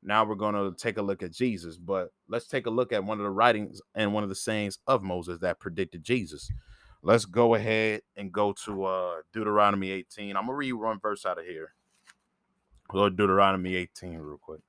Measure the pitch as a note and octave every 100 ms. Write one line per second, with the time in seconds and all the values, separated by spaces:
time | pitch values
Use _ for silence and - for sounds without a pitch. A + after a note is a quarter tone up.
0 | - G#2+ G#2+ G#2 G#2+ G#2 G2 F2+ A#2+ G#2+
1 | G2+ G2 F#2 D#2+ B2+ G2+ E2+ E2+ F2 F#2+
2 | F2+ _ _ A2+ - C3+ A#2+ A2+ B2 A2
3 | G2 G#2+ G2+ F#2+ A#2+ A2 G#2+ F#2+ - -
4 | G#2+ G#2 G2+ F#2+ - A2 G#2 - - C3
5 | F#2+ F2+ E2+ F2 F2+ E2+ G2+ E2+ F#2 F2+
6 | D2+ B2+ F2+ D#2 - - - - _ _
7 | D#2 A2+ G2+ F2+ A#2 A2+ A2 A2 A2 G#2+
8 | _ - G2+ F2+ G#2 G2 - G2+ F#2+ F#2
9 | F2+ E2+ - A2 G#2+ G#2 G#2 G2 F#2+ F#2+
10 | F#2 - G2+ G2 A2 C3+ C#3 B2 A2 G#2+
11 | G#2+ G#2 G2 F2 E2+ E2 D#2 _ _ _
12 | _ _ _ _ _ _ _ _ _ F#2+
13 | G2+ F#2 G2+ F#2+ G2 F#2+ F#2 F#2 F#2 -
14 | F#2 E2 D2+ D2 - D#2+